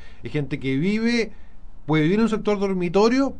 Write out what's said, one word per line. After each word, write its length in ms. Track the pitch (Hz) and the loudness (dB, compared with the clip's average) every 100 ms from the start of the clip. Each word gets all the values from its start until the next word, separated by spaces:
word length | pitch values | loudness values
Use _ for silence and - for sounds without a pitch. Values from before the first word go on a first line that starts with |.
| - - | -10 -10
hay 60 | 117 | -6
gente 300 | 151 139 139 | -4 -4 -4
que 160 | 135 135 | -2 0
vive, 540 | 180 214 226 240 220 - - - - - - | 0 0 2 0 -2 -6 -10 -10 -10 -8 0
puede 160 | 156 | 2
vivir 160 | 151 202 | 4 4
en 60 | 226 | 2
un 40 | |
sector 300 | 214 214 208 | 2 0 0
dormitorio, 720 | 196 190 175 180 220 254 277 | 0 0 0 4 4 4 0